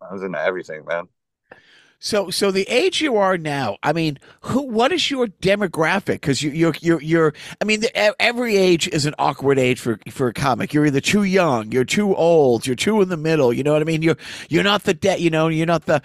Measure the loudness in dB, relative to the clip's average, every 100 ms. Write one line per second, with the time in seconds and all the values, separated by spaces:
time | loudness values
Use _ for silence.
0 | -16 -10 -8 -4 -4 -4 -10 -14 -8 -8
1 | -8 _ _ _ _ -20 _ _ _ _
2 | -4 -4 -2 -2 0 0 0 0 0 0
3 | 0 2 2 0 -4 -4 -4 -4 -2 0
4 | -2 -4 -14 -18 -4 -4 -2 0 2 0
5 | -2 -2 -4 -2 0 0 0 0 0 0
6 | -2 -4 -2 -2 -2 0 0 0 0 0
7 | 2 2 2 -2 -14 -6 -2 0 0 0
8 | 0 2 -2 0 0 2 4 2 0 -2
9 | -2 -2 -2 0 0 2 2 0 -2 -6
10 | -6 -4 -2 0 -2 0 0 2 2 2
11 | 2 2 2 2 2 0 0 -2 0 0
12 | 0 2 4 4 4 2 0 -2 0 2
13 | 0 0 0 2 2 2 0 0 0 0
14 | 0 -2 -6 -14 -2 0 2 0 0 0
15 | 0 0 0 0 0 0 0 0 0 -2